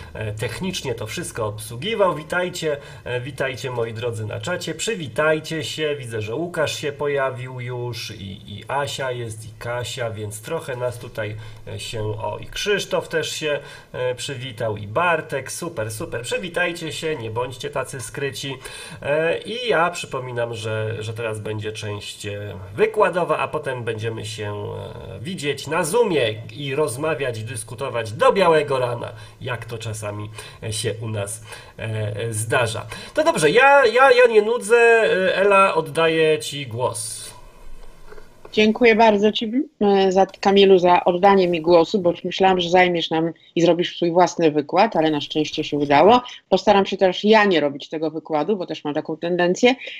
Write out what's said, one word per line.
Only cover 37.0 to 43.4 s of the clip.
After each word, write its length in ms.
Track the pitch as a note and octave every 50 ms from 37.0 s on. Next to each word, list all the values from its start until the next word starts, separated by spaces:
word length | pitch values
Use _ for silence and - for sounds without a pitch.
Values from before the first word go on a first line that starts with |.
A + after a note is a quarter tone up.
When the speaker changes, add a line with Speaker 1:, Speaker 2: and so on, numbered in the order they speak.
| - - - - - - - - - - - - - - - - - - - - - - - - - - - - - - -
Speaker 2:
Dziękuję 420 | - G#3+ A3 G#3+ - B3 A#3 A3
bardzo 380 | G#3 A3+ A3+ G#3 G3+ G3+ G#3+ G#3
ci, 200 | - A#3+ A3 A3 B3+ D#4 - - _
e, 320 | G#3+ G3+ G3 F#3+ F#3+ F#3+ F3+
za, 140 | F#3+ F#3+
Kamilu, 520 | F#3 - - - G3+ G3 G3 G3 F#3+ F#3+ F3+
za 260 | E3+ F3+ F3 F3 -
oddanie 440 | - F3 F3 F3 G3 G3 G3 F#3 F3
mi 120 | F3 E3+
głosu, 400 | D#3 D#3+ F3 E3+ E3 - - G#3+
bo 100 | F3+ F3
już 140 | E3+ - -
myślałam, 360 | F#3 E3+ - G3 F#3+ F#3+ F3+
że 100 | F3 E3+
zajmiesz 400 | E3+ F#3 F3+ F3+ F3 E3+ D#3+ -
nam 220 | E3 D#3+ D#3+ E3 D#3+ -